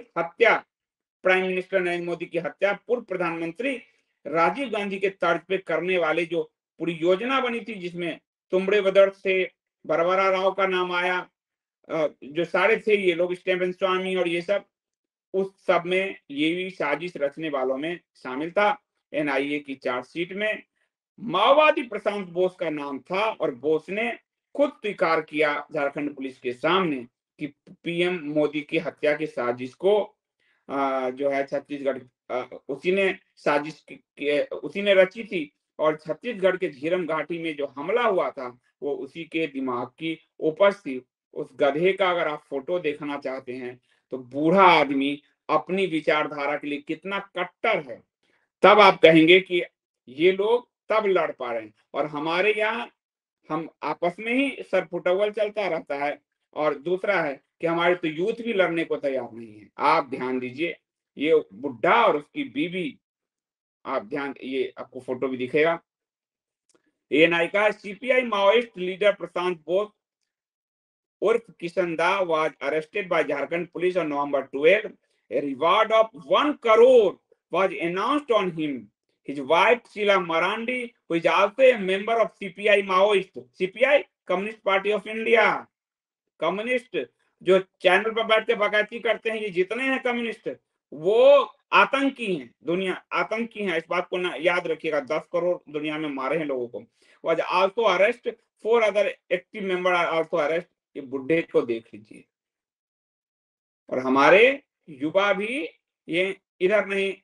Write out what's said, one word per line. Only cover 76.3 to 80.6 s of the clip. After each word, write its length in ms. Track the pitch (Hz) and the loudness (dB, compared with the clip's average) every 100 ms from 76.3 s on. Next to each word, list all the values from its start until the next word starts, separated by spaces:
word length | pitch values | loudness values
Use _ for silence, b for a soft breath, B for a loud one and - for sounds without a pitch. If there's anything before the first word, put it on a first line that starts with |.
one 220 | 196 294 | 0 0
crore 600 | 285 226 220 240 254 196 - _ _ _ | -2 4 8 8 8 6 0 _ _ _
was 160 | 165 190 165 | -2 -2 -2
announced 500 | 165 180 233 294 285 | -4 -2 -2 -2 2
on 200 | 214 190 165 | 2 2 -2
him. 200 | 151 131 104 _ _ _ - | -6 -6 -12 _ _ _ -12
His 100 | 139 | -8
wife 400 | 131 170 202 240 | 2 4 6 2
Sheila 460 | - 202 202 196 175 | 0 -2 2 2 2
Marandi, 600 | 165 180 220 | 0 0 -2